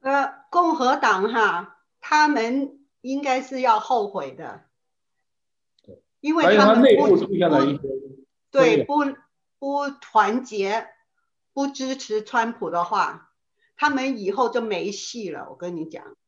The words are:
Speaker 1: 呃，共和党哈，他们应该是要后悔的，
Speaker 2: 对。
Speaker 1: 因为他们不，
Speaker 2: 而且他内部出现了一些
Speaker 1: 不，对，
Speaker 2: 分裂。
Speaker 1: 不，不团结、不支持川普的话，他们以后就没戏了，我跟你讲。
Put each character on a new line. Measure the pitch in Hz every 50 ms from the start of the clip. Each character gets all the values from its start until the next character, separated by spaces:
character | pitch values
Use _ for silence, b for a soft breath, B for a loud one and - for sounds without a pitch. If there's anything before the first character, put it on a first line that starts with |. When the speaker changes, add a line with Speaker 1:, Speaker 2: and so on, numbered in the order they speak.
Speaker 1:
呃， | - 262 277 277 269 - - - _ _
共 | - 349 359 330 330
和 | - 262 254 262
党 | 262 - 226 202 185 196 226
哈， | 233 240 214 196 170 175 180 - - _ _ _ _ _
他 | - - 302 302 302 302
们 | 294 233 226 226 247 277 277 277 - _ _ _ _ _
应 | - 247 269 277
该 | 285 277 254 262
是 | 262 - 269 254
要 | 254 247 220 214
后 | 214 - 262 233 208 202
悔 | - 185 143 135
的， | 131 156 160 123 95 82 _ _ _ _ _ _ _ _ _ _ _ _ _ _ _ _ _ _ _ _ _ _ _ _ _
Speaker 2:
对。 | - - _ _ _ _ _
Speaker 1:
因 | - 294 320
为 | 339 302 185 208
他 | 208 202 208 226
们 | 233
不， | 262
Speaker 2:
而 |
且 | 262 -
他 | - 311
内 | 226
部 | 185
出 | - - - 196
现 | 170 175 165
了 | 151 135 135
一 | 143
些 | 143 -
Speaker 1:
不， | - 135 - - - - - - - _ _ _ _ _
对， | - 277
Speaker 2:
分 | 160 160 -
裂。 | 139 123
Speaker 1:
不， | - 285 302 285 277 - - _ _ _ _ _ _ _ _
不 | 277 277 277 285 285 277 277 _
团 | - - _ 220 202 196 220 254 247
结、 | - 208 208 196 196 208 226 220 - _ _ _ _ _ _ _ _ _ _ _ _ _
不 | 269 277 277
支 | 277 277 262 262 262
持 | 269 - - 214 214
川 | 214 - - 240 226 226
普 | 233 - 202 160
的 | 165 175
话， | 170 170 220 196 165 151 165 165 _ _ _ _ _ _ _ _ _ _ _
他 | - 294 302
们 | 285 269 262 269 262 220
以 | 196 180
后 | 196 - 254 226
就 | 233 240
没 | 226 220 202 175 165 202
戏 | 202 - - - - 240 214 175
了， | 151 131 - -
我 | 131
跟 | _ 175 180 175
你 | 165 160
讲。 | 156 - - - - - _ _